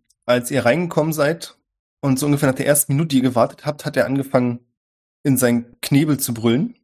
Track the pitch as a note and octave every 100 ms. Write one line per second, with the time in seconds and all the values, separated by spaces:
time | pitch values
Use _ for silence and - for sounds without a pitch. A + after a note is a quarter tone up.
0 | _ _ - B2 A#2+ C3+ A#2 D#3+ E3+ D#3+
1 | D#3 D3+ D3 E3 - _ _ _ _ -
2 | C#3 C3 D3 C#3+ C3+ C3 C#3 C#3+ - C#3
3 | D#3+ C3+ B2+ A2+ B2+ - D3+ D3 D3+ C#3+
4 | A#2+ C#3 C3+ C3 B2 A#2+ _ _ _ _
5 | _ _ D3 B2 B2 A#2+ A#2+ - - C#3
6 | D#3 C3+ - A2+ A#2 B2 A#3 -